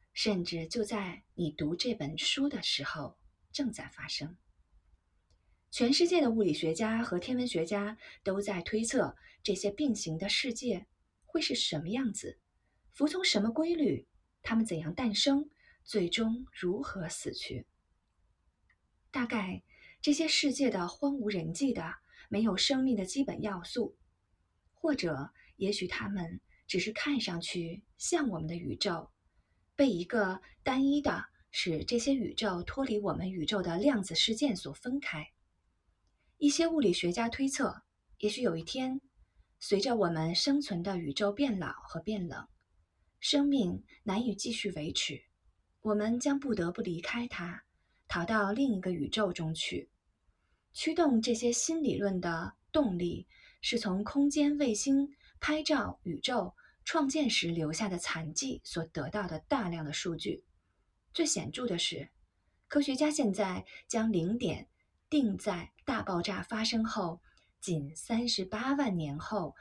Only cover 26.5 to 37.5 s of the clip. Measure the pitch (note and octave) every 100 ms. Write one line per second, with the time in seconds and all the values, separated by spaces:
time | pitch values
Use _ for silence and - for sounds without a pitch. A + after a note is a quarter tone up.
26.5 | _ - F#3 - - D4+ C#4 G3 E3+ -
27.5 | F3+ E3 F3+ - - - E4+ C4+ E3 D#3+
28.5 | E3+ C#3 - G3+ E3+ - _ _ _ _
29.5 | _ _ - C4+ F3 F3+ A3+ F#3+ F#3+ -
30.5 | - - C4 C#4 D4 C#4+ E3+ - _ _
31.5 | - F3+ D#3 - A#3+ C4 C4+ - - G#3+
32.5 | F3+ F3 C4+ C4+ G#3 G3+ D3 F#3 F#3 D3+
33.5 | G3+ E3+ F3 C4+ A#3+ F#3+ E3 - A3 G3+
34.5 | F#3 C#3+ C#3+ B3 C#4 - D#3 D3+ _ _
35.5 | _ _ _ _ _ _ _ _ - D4
36.5 | C#4+ E4 D#4+ G#3+ F3 F3 G3+ A#3 B3 C4+